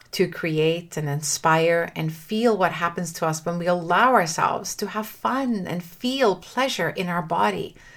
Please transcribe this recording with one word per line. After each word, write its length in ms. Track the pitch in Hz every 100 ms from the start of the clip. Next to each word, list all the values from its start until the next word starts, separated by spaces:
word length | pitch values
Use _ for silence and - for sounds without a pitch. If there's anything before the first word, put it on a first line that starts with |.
| -
to 160 | - 175
create 680 | - 170 156 160 170 170 -
and 120 | 147
inspire 840 | 143 151 - 165 160 165 170 165
and 180 | - 160
feel 440 | 160 - 214 240 202
what 160 | 175
happens 400 | 156 170 170 170
to 140 | - 160
us 180 | 160
when 140 | 175 170
we 80 | 170
allow 480 | 180 165 180 247
ourselves 600 | 240 165 - - - -
to 140 | - 202
have 180 | 208 214
fun 600 | - 226 262 262 214 180
and 160 | 175
feel 540 | - - 254 269 233 180
pleasure 540 | - - 269 240 165
in 180 | 180 180
our 140 | 175
body 540 | 160 170 208 180 - - -